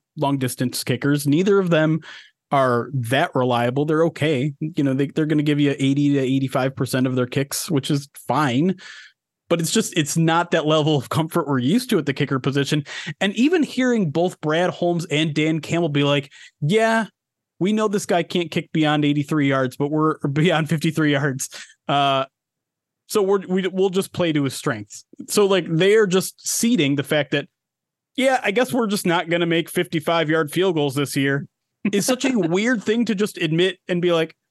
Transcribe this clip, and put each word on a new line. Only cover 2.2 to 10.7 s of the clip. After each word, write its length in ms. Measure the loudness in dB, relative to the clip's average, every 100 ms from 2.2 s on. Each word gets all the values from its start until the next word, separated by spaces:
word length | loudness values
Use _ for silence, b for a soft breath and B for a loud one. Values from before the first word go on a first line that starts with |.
| B B -2
are 380 | 0 2 2 -2
that 400 | -4 0 0 0
reliable. 520 | 0 0 2 0 0 0
They're 180 | 2 0
okay. 480 | 0 -2 0 -2 -4
You 240 | -6 -2
know, 100 | 0
they, 140 | 0 -2
they're 180 | 0 0
gonna 180 | 0
give 160 | 0 2
you 160 | 2 2
eighty 340 | 0 2 2
to 60 | 2
eighty-five 560 | 2 0 0 -2 -2 -2
percent 320 | -2 0 0
of 80 | 0
their 100 | -2
kicks, 460 | -2 -4 -6 -4
which 180 | -2 -2
is 200 | -4 -6 -12
fine. 600 | -4 0 0 2 0 -2 B B B B _ _ -4
But 120 | -2
it's 100 | 0
just, 260 | 0 0 -2
it's 200 | -2 0
not 340 | 2 2 0
that 140 | 0
level 320 | 2